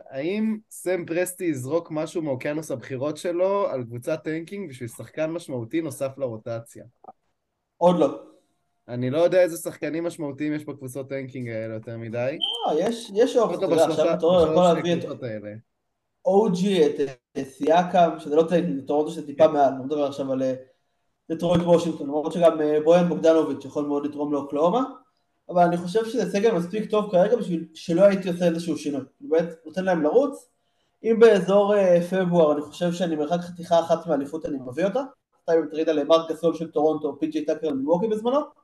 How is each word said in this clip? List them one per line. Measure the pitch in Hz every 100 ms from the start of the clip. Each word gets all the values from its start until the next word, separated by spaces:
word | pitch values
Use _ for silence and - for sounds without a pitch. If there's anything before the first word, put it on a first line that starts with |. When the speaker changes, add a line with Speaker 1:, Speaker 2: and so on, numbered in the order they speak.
| -
Speaker 1:
האם | 135 156 208 220 214 -
סם | - 180 180 165
פרסטי | 165 180 - 180
יזרוק | 135 127 165 165
משהו | 156 160 175
מאוקיינוס | 156 127 147 151 156
הבחירות | 117 - 131 143 -
שלו | 180 170 190 202 196
על | 135
קבוצת | 117 120 160 156
טנקינג | 160 160 165 202 180
בשביל | 127 120
שחקן | - 117 - 160
משמעותי | 165 165 127 113 165
נוסף | 160 123 135 135
לרוטציה? | 131 110 120 117 - 110 113 _ - - _ _ _ _ _ -
Speaker 2:
עוד | 175 170
לא. | 143 - - _ _ _ _ _ -
Speaker 1:
אני | 123 127
לא | 143
יודע | 175 180
איזה | 180 165
שחקנים | 170 147 151 156
משמעותיים | 170 170 147 135 151
יש | 151 147
בקבוצות | 135 131 143 135
טנקינג | 135 135 135 123
האלה | 113 113
יותר | 110 113 113
מדי. | 117 117 127 156 - - 415
Speaker 2:
לא, | 156
יש, | 202 233 - 196
יש | 262 247
אופציות, | 202 175
Speaker 1:
אותו | 185
Speaker 2:
אתה |
יודע, | 165 156
Speaker 1:
בשלושה, | 156
Speaker 2:
עכשיו | 165 160
אתה | 160
רואה, | 180
יכול | 156 165
Speaker 1:
בשלוש | 180 160
Speaker 2:
להביא | 170
את | 160
Speaker 1:
הקבוצות | - -
האלה. | 123 107 104 107 - _ _ _ _ _ 180
Speaker 2:
או | 196 220
ג'י, | 175 202 185 143
את, | - 135 - _ 143
אה, | 135
סיאקם, | - 143 170 180 185 170 156
שזה | 147 151
לא | 165
טנקינג, | 175 139 135 131
טורונטו | 147 151
שזה | 170 147
טיפה | 135 160
Speaker 1:
כן. |
Speaker 2:
מעל, | 151 135 131
לא |
מדבר | 131 151 139
עכשיו | 135 135
על, | 131
אה, | 131 131 - _ _ _ _ _ -
דטרויט | 160 170 175
וושינגטון, | 175 165 165 156 139
למרות | 151 156
שגם, | 190 170 156
אה, | 151 151
בויאן | 151 175 175
בוגדנוביץ' | 147 160 160 143 135 131
יכול | 147 147
מאוד | 143 143
לתרום | 143 147
לאוקלאומה, | 143 - 143 170 226 277 - _ _ _ _ -
אבל | 180
אני | 175 175
חושב | - 226 220
שזה | 254 180
סגל | 202 220
מספיק | 175 170 220 214
טוב | 214 196
כרגע | 175 202 233
בשביל | 180 165 -
שלא | - - 170
הייתי | 202 190 185
עושה | 175 175
איזשהו | 165 160 143
שינוי. | 147 135 127 _
הוא | 139
באמת | 165 170 - 156
נותן | 185 190
להם | 170
לרוץ. | 147 208 277 - - _ _ _ _ _
אם | 214 220
באזור, | 226 202 175 202 202 208
אה, | 185 175 175
פברואר | 190 180 175 151
אני | 147
חושב | 147 - 175
שאני | 170 175 151
מרחק | 147 175
חתיכה | 175 - 165 170
אחת | 165 165 170
מאליפות, | 143 139 160 160
אני | 139 127
מביא | 127 190
אותה. | 247 277 - _ _
סתם | - 165
אם | 151
תראית | 151 160
למרק | 151 143 165 160
גסול | 156 170 160
של | 165
טורונטו, | 156 156 151 151 -
פי | 156
ג'יי | 156 151
טאקר | 156 156
למילווקי | 135 139 170 220
בזמנו. | 214 226 277 294 _